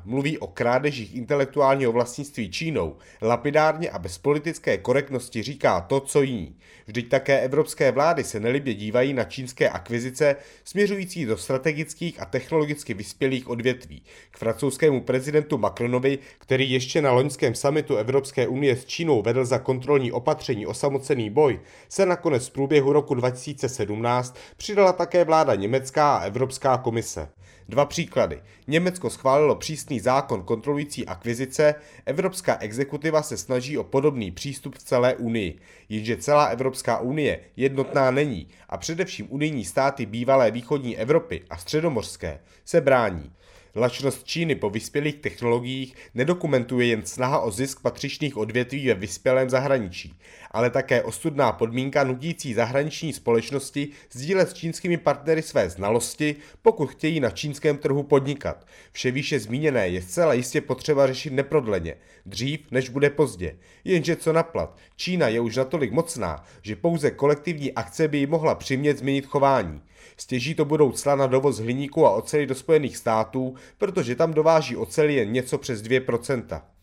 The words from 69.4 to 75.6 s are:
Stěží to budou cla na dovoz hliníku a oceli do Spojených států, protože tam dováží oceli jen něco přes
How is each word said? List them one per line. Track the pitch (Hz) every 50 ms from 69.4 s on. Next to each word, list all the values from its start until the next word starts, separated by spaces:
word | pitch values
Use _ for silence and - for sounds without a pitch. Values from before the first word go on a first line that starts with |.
| 135 139 135 123 98 82 76 71 - _ _ - - - _
Stěží | - - - 127 127 120 151 156
to | 160 151
budou | 143 156 151 151 123
cla | 110 - - 143 143
na | 139 135
dovoz | 127 127 135 135 143 120 104
hliníku | 110 113 123 135 143 139 - 165 151
a | 117
oceli | 98 113 - - - 151 143
do | 123 123
Spojených | - - - 160 156 143 117 -
států, | - - 120 113 110 110 - - 131 131 127 127 - - - _
protože | - 208 190 180 185 135 117 123
tam | - 170 165 151
dováží | 151 156 160 165 156 147 123 120
oceli | - - - - 160 151 151 147
jen | 131 110 101
něco | 113 127 123 - 156
přes | 139